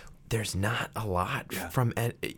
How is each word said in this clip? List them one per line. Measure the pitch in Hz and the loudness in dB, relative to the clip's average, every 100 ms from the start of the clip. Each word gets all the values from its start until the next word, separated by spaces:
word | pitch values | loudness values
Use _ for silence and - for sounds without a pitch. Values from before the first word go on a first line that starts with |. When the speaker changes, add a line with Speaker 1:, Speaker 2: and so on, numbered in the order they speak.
| - - - | -10 -18 -2
Speaker 1:
there's | 113 101 | -2 0
not | 92 104 117 - | 2 2 2 -2
a | - 110 | -2 0
lot | 87 104 131 - | 2 2 -2 -4
Speaker 2:
Yeah. | - - | -6 0
Speaker 1:
from | 131 117 117 | 2 4 2
a-, | 120 - - | -2 -2 -6